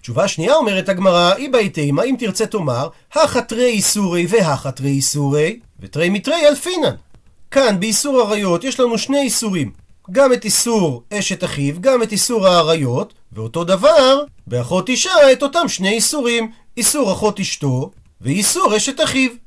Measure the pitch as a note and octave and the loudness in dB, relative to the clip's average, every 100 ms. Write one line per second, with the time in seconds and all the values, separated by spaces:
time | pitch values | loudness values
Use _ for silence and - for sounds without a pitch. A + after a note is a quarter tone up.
0 | - B2 G3+ - E3 D#4 A#3 F#3+ F#3 F#3 | -6 -2 -2 -2 2 2 2 -2 -2 0
1 | F#3+ F3 F3 G3 C#4 B3+ G3 D#3+ C#3+ D3 | 4 4 4 2 0 0 0 -2 -2 0
2 | A#3+ C4 A3+ - G#3+ G#3+ D3+ A#2+ D3+ - | 0 -2 -4 -2 -4 -4 -4 -4 -6 -10
3 | _ D4 D4 B3+ A#3 A3+ B3 A3 - G#3 | _ 0 0 0 -4 -2 0 2 0 0
4 | G3 F3 E3+ A3 E3+ C3+ C#3 C3 C#3 C#3 | -2 -2 0 2 2 -2 -6 -6 -4 -2
5 | C3 D3 C#3+ D3 D#3 A#3 - - G2 D3 | -2 -2 -2 0 -2 -4 -18 -20 -12 -4
6 | F3 G3+ C4 E4 D4 D4 F4 F4+ A#3 G#2+ | -2 -2 -2 2 2 2 -4 -2 -2 -4
7 | _ - _ _ - - B3+ G3 A3 G#3 | _ -20 _ _ -4 0 2 2 -2 -2
8 | D4 C4 G#3 G#3 G3 E3+ C4 B3 B3 A3+ | 0 0 2 0 0 -2 -2 -2 0 0
9 | - C#4 C4+ - A3 F#3 C3 - _ - | -2 -2 0 -2 -2 -4 -4 -8 _ -20
10 | - F#3+ C#4 B3 A3 - A#3 A3+ E3 A#2+ | -6 2 2 2 0 0 0 0 0 -4
11 | - D3+ - F#3 F3 C#3+ C#3 D#3+ A#3 B3+ | -8 -6 -6 -6 -6 -4 -4 0 0 2
12 | A3 G#3+ - A#3 F#3+ F3 D#3 E3 C3 B2+ | 0 -2 -2 2 4 4 2 0 0 -2
13 | - _ - - A2 E3 E3+ F#3 C4 E4 | -6 _ -20 -12 -8 -6 -2 2 6 6
14 | C4 C4+ D4 - - A#2+ B2 F3+ F#3 B3+ | 6 2 0 -14 -6 -6 -2 -2 -2 -2
15 | F4+ F4+ C#4 B3+ C#4 E4+ E4 - F#3+ A3+ | 2 4 6 4 2 -2 -2 -2 -2 0
16 | - D4+ A#3+ A#3 A3+ - _ - A3+ D4 | 0 0 -2 -2 -4 -12 _ -4 -2 0
17 | A3 F#3 G#3+ G3+ F#3+ - C#3+ B2+ D#3 - | -2 0 -2 -2 -8 -4 -2 -2 -6 -14
18 | _ _ A2+ E3+ G#3 F4+ D#4 G#3 A#3+ C4+ | _ _ -4 -2 0 0 2 0 -2 -2
19 | D#4 C4 C4 A#3+ | -2 0 -2 -4